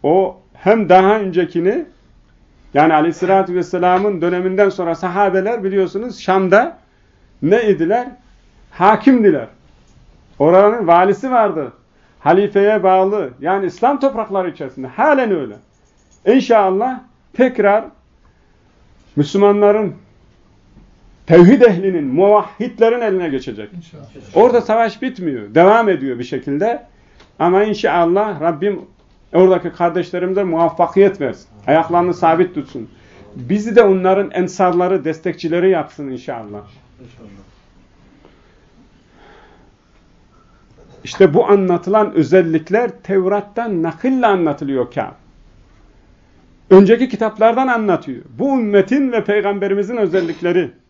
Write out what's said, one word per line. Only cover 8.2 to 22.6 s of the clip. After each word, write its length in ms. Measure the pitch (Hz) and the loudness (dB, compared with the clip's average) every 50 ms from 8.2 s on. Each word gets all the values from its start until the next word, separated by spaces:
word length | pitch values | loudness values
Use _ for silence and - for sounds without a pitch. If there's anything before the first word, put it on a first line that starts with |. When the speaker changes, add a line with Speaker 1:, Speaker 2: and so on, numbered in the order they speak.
| _ _ _ _ _ _ _ _ _ _ | _ _ _ _ _ _ _ _ _ _
Speaker 1:
Hakimdiler. 760 | - - 180 202 220 202 - 269 254 240 214 196 156 131 113 - - _ _ _ _ _ _ _ _ _ _ _ _ _ _ _ _ - | -4 2 2 2 2 4 4 2 4 4 4 2 2 0 -6 -12 -18 _ _ _ _ _ _ _ _ _ _ _ _ _ _ _ _ 0
Oranın 480 | 139 156 180 190 202 208 226 240 202 | 2 4 4 4 4 4 2 0 2
valisi 440 | 160 170 175 185 202 202 202 - 262 | 2 4 4 4 2 0 -2 -4 -2
vardı. 420 | 254 233 220 202 165 156 139 123 - _ _ _ _ _ _ _ _ _ | 0 0 0 0 -2 -6 -8 -10 -14 _ _ _ _ _ _ _ _ _
Halifeye 600 | - 147 160 190 202 202 202 202 202 208 220 208 | 0 2 2 2 2 0 0 0 2 2 0 2
bağlı. 480 | 175 190 190 190 190 196 208 208 170 123 113 123 | 2 2 2 2 2 0 -2 -4 -6 -8 -10 -8
Yani 260 | 135 165 190 196 196 | -6 -4 -4 -4 -4
İslam 340 | 170 147 - 226 254 285 269 | -6 -6 -2 -2 -2 -2 0
toprakları 500 | 269 269 - 233 214 - 190 190 185 170 | -4 -4 -4 -4 -8 -6 -6 -6 -6 -6
içerisinde. 360 | 147 - 147 127 - - 131 | -8 -10 -14 -14 -12 -14 -14
Halen 440 | 127 127 - 247 311 285 269 254 220 | -12 -4 -2 0 2 2 0 0 -2
öyle. 240 | 190 160 135 110 104 101 _ _ _ _ _ _ _ _ _ _ _ _ _ | -2 -4 -4 -10 -14 -20 _ _ _ _ _ _ _ _ _ _ _ _ _
İnşallah 760 | 180 247 269 - - 226 220 196 190 190 196 233 262 254 220 - _ _ _ _ _ | 2 2 2 2 2 2 2 2 2 0 -2 -4 -4 -8 -10 -18 _ _ _ _ _
tekrar 520 | - - 262 254 254 - 202 202 202 220 - - _ _ _ _ _ _ _ _ _ _ _ _ _ _ _ _ _ _ _ _ _ _ _ _ _ | 0 0 0 0 0 0 0 2 2 0 -2 -6 _ _ _ _ _ _ _ _ _ _ _ _ _ _ _ _ _ _ _ _ _ _ _ _ _
Müslümanların, 760 | 147 143 147 - 196 202 202 202 208 208 202 208 214 214 180 - - _ _ _ _ _ _ _ _ _ _ _ _ _ _ _ - - _ _ _ _ - _ _ _ | -4 -4 -2 0 2 2 2 4 4 2 2 2 2 -2 -4 -8 -12 _ _ _ _ _ _ _ _ _ _ _ _ _ _ _ -20 -20 _ _ _ _ -20 _ _ _
tevhid 340 | - 165 170 175 185 269 226 | 4 6 8 8 8 8 6
ehlinin, 440 | 247 233 196 180 190 190 185 165 147 | 6 4 4 2 -2 -2 -2 -2 -4
muvahhidlerin 960 | 135 127 160 196 202 214 208 - - - - | -2 0 2 4 4 4 2 0 -2 -8 -8